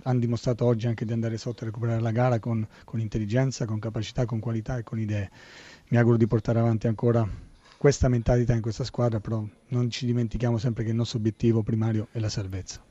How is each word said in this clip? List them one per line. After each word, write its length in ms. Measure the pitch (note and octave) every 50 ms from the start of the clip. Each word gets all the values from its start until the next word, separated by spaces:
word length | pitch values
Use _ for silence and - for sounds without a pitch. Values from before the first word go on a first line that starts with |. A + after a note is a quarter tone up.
| -
hanno 180 | C3 B2+ B2
dimostrato 440 | A#2 A#2 A#2+ A2 - C3 A#2+ - B2
oggi 220 | A#2+ A#2+ G#2+ A#2
anche 180 | A#2 A2+ - A#2+
di 80 | G#2+ A#2
andare 240 | A2+ A2+ A2+ A2+ A2
sotto 240 | - B2+ A2 - A2+
e 40 |
recuperare 340 | A2 G#2 A2+ A2+ A#2 A#2 A2+
la 120 | A2+ A2+ G#2+
gara 260 | A#2+ B2 B2+ A#2+ A2
con, 280 | - A#2+ A#2 A2 G#2+ - - - -
con 160 | - - A2+
intelligenza, 640 | A2 G2+ - A2+ G#2+ G2+ A2+ B2+ C3+ C3+ - - C#3
con 140 | G#2+ A2 G#2+
capacità, 460 | A2 A2+ G#2+ A#2 G#2 - - C#3 B2+
con 140 | A2 A#2 A2
qualità 380 | - A#2+ A2+ A2+ A2 - C3 B2
e 40 | G#2+
con 160 | - A2+ A2+
idee. 320 | A2 G#2 G#2+ G2+ G2 - - - - - - - - - - - - _
Mi 100 | A#2+ A#2
auguro 180 | A#2+ A#2 A#2+
di 100 | A2+ A#2+
portare 320 | A2+ A#2+ A2 - - A2+ A#2
avanti 280 | A#2 A#2 A2+ G#2+ - A#2
ancora 400 | A2 - - A#2+ A#2 A#2 A2 F#2+ F#2+ - - - - - _ - -
questa 320 | - - C#3+ C3 - - C3
mentalità 460 | B2 A#2 A2+ - B2 B2 A#2+ A#2 A#2+
in 80 | A2+ G#2+
questa 220 | A#2 G#2+ - -
squadra, 360 | - - - A#2+ A#2+ A2+ G#2
però 240 | - A2 A2+ A2 G#2+ G#2 - _ _ _
non 220 | B2+ B2 B2 A#2+
ci 160 | - - C3
dimentichiamo 520 | A#2+ A#2+ A#2+ A#2+ A2 - G#2+ B2 A#2+ A#2 A2
sempre 240 | F#2+ B2+ G#2+ B2 A2
che 80 | A2+
il 60 | A2+
nostro 220 | A#2 A#2 - - A2+
obiettivo 440 | G#2+ A2+ G#2+ - - A#2 A2+ A2+ G#2
primario 460 | - A2+ A2 A2 A2+ A2 G#2+ G#2 -
è 80 | - A#2+
la 100 | G#2+ G#2
salvezza. 520 | - A2+ G2 F#2+ F#2+ F#2+ F#2+ - - - - _